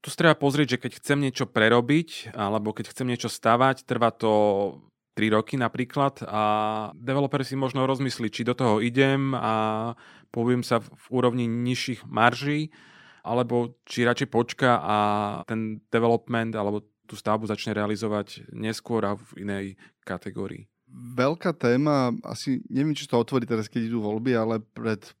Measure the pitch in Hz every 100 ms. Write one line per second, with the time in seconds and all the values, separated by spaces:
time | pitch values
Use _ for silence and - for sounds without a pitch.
0 | - - 170 151 143 143 139 123 123 -
1 | - 143 139 - 131 120 110 120 120 151
2 | 165 - - 117 101 107 107 - 107 -
3 | 127 120 113 - 113 120 131 131 - 117
4 | 117 - 113 107 104 98 98 - _ _
5 | _ - 107 107 - 135 117 - 123 147
6 | 135 - - 107 107 107 107 107 104 -
7 | 117 135 139 139 131 135 131 135 131 131
8 | 135 - 113 - 120 120 123 107 120 123
9 | 135 135 135 131 117 110 110 107 117 113
10 | - - _ 120 117 123 120 117 110 -
11 | - 127 123 123 117 117 123 120 - 117
12 | - - 117 120 143 147 156 - - -
13 | - - - 120 120 120 120 - - -
14 | 120 120 135 113 120 - 131 113 78 107
15 | 104 104 104 85 - 113 110 107 _ 117
16 | 117 117 - 117 113 110 101 104 - _
17 | _ 104 110 110 110 107 - 104 104 104
18 | 110 104 101 - - 113 110 110 - 113
19 | 101 104 - - 101 98 98 98 - _
20 | - 92 104 101 98 - 107 _ _ 127
21 | 120 123 131 170 185 160 120 127 151 143
22 | 123 120 - 117 - 127 - 127 151 143
23 | 143 120 113 131 117 113 104 120 113 117
24 | 104 110 127 120 113 113 110 - 113 107
25 | - _